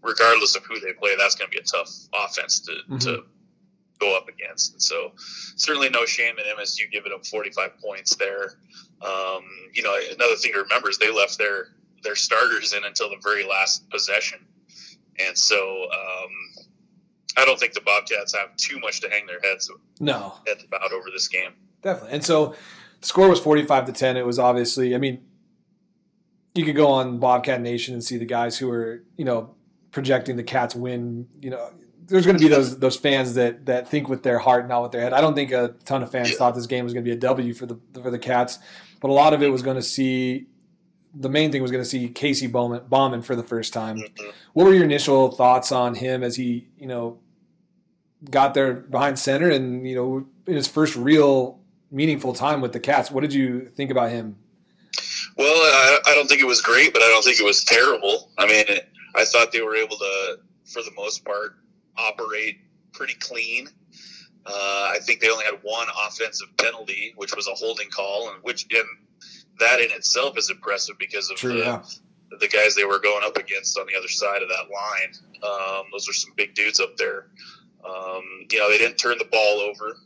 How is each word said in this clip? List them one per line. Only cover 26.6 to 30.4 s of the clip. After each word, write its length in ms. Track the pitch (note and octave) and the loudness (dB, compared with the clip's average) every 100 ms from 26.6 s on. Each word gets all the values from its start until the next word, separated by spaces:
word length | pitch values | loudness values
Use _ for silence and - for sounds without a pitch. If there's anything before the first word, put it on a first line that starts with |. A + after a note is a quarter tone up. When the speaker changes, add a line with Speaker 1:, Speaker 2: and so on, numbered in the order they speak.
Speaker 2:
could 120 | D#3 D3 | 0 4
go 120 | D3 | 6
on 300 | C3+ B2+ A#2+ | 6 2 0
Bobcat 420 | B2 B2 C3 B2 | 4 2 2 -2
Nation 340 | A#2+ A#2+ A#2+ | -2 -4 -6
and 80 | B2 | -8
see 120 | A2+ A#2+ | -6 -6
the 80 | |
guys 340 | A2+ A#2+ A#2+ A2+ | -4 -2 -2 -2
who 120 | C3 | -4
are, 340 | A#2+ A2+ A#2 _ - | -2 -4 -8 _ -8
you 80 | |
know, 300 | C3 A#2+ A2 _ _ _ _ | -4 -4 -6 _ _ _ _
projecting 460 | - C3 B2+ - | -8 0 0 0
the 60 | A#2+ | -8